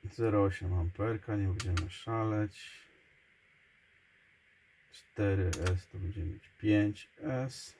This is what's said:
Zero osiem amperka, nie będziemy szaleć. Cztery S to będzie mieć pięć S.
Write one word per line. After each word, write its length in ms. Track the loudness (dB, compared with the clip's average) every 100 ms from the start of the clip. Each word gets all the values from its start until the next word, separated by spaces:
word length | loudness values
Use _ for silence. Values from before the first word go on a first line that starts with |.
| -10 -2
Zero 280 | 2 4
osiem 300 | 4 2 0
amperka, 600 | 0 0 -2 -2 -2 -2 0
nie 120 | 0
będziemy 420 | 0 0 0 -2
szaleć. 800 | -8 -4 -2 0 0 -2 -4 -20 -20 -20 _ _ _ _ _ _ _ _ _ _ _ _ _ _ _ _ _ _ _ _
Cztery 600 | -20 -16 0 2 4 2 2 2
S 140 | 0 -2
to 100 | -6
będzie 260 | -6 -4
mieć 260 | -6 -6 -14 _
pięć 520 | 4 4 4 -2 -12 -8
S. 540 | -4 -2 -4 -8 -16 -20